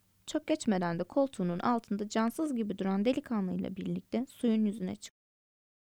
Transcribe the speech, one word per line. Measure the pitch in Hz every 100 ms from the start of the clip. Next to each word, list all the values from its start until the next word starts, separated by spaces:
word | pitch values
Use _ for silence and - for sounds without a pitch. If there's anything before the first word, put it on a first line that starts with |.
| _ _ -
Çok | 302 311
geçmeden | 311 - 185 175 170
de |
koltuğunun | 180 285 277 - 180 175
altında | 240 240 - 202 208
cansız | 226 226 - 311 240
gibi | 214 196
duran | 196 196
delikanlıyla | 220 269 - 220 185 180 190 190
birlikte | 180 180 - 220 262
suyun | - 240 220
yüzüne | 208 214 185 208
çıktı. | - _ _ _ _ _ _ _ _